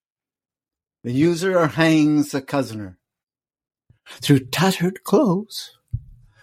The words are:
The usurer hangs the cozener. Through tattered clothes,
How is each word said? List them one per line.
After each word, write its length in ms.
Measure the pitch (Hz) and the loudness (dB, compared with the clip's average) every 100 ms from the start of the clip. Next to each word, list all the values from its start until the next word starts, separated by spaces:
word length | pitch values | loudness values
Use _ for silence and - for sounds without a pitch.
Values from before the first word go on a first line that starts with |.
| _ _ _ _ _ _ _ _ _ _ 120 | _ _ _ _ _ _ _ _ _ _ -6
The 80 | |
usurer 540 | 127 165 165 190 185 160 | 0 0 0 0 0 0
hangs 640 | 160 160 160 151 151 143 | 2 2 4 4 2 0
the 100 | 143 | -4
cozener. 560 | - 143 127 107 98 92 _ _ _ _ _ _ _ _ _ _ - | -4 -4 -4 -8 -14 -16 _ _ _ _ _ _ _ _ _ _ -20
Through 400 | - - 139 - | -4 2 2 2
tattered 580 | - 190 190 175 - - | -2 0 0 -4 -6 0
clothes, 720 | 202 262 175 220 - - _ _ - - - _ _ | 2 2 0 -6 -14 -16 _ _ -12 -12 -20 _ _